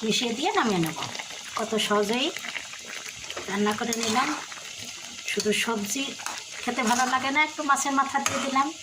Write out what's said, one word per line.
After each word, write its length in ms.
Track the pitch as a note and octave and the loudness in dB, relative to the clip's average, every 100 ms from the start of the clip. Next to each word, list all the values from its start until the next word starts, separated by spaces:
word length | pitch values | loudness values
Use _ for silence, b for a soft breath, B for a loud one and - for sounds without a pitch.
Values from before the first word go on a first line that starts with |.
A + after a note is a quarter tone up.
মিশিয়ে 300 | G#3+ G#3 B3 A3 | 2 2 2 0
দিয়ে 120 | E4 G#4 | 2 4
নামিয়ে 240 | B3 F#3+ D#3+ | 4 4 2
নেব। 120 | - - - - - - - | 0 -6 -6 -10 -10 -8 -4
কত 140 | A3 A3 - | 0 0 4
সহজেই 400 | G#3 G3+ A#3+ D4 - - - - - - - - - - - - | 4 4 2 0 -2 -6 -8 -8 -10 -10 -10 -10 -10 -10 -8 -4
রান্না 240 | G3 G#3 G#3+ | 0 2 0
করে 140 | A#3+ A3+ | -2 -2
নিলাম। 260 | A3+ A3+ C#4 D4+ - - - - - - - - - | 0 2 2 0 -6 -12 -12 -12 -12 -12 -12 -10 -4
শুধু 200 | - G#3+ G#3 | 0 2 2
সবজি 400 | - A3+ G3+ C4+ C4+ - - - - - | 2 0 -2 -2 -4 -6 -8 -8 -10 -6
খেতে 200 | - A#3+ A#3 | -4 0 2
ভালো 160 | B3 B3+ | 4 4
লাগে 180 | C4 C4+ C#4+ | 2 2 4
না, 40 | D4+ | 2
একটু 140 | - D4 | 0 2
মাছের 240 | C#4 C#4+ C4+ | 2 4 2
মাথা 180 | C4 C4+ B3+ | 2 2 2
দিয়ে 160 | C4+ C4 | 0 2
দিলাম 220 | C4 D4 E4 | 2 2 0